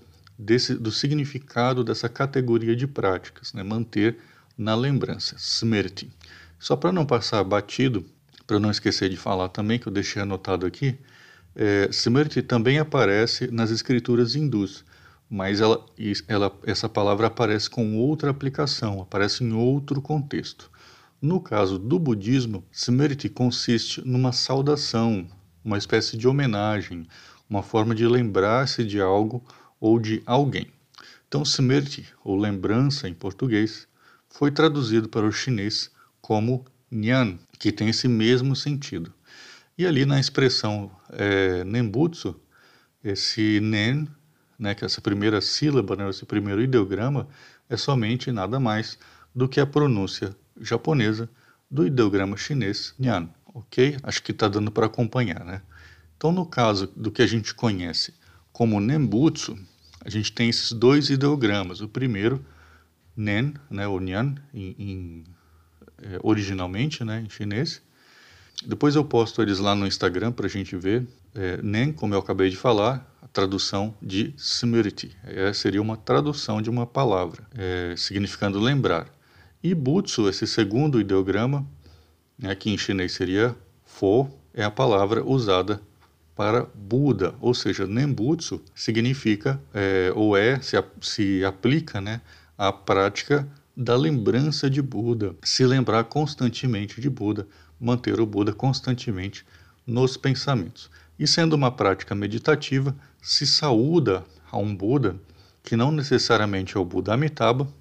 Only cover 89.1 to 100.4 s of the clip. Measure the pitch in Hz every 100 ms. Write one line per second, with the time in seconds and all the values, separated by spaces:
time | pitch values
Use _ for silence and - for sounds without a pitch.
89.1 | 135 110 104 135 135 - 104 98 95 92
90.1 | - 107 98 113 135 - 101 - - -
91.1 | - 98 95 95 95 120 156 165 101 98
92.1 | 113 - - _ - 98 - - 98 101
93.1 | - - 143 143 - _ - 120 123 160
94.1 | 139 101 120 151 147 139 135 135 104 120
95.1 | 117 98 85 - - 127 131 110 110 113
96.1 | 147 151 - 123 - 131 104 104 - 139
97.1 | - 104 107 98 - - - 117 123 110
98.1 | 101 113 101 104 - 135 - 131 120 -
99.1 | 92 98 - - - - _ - 117 131
100.1 | - 139 131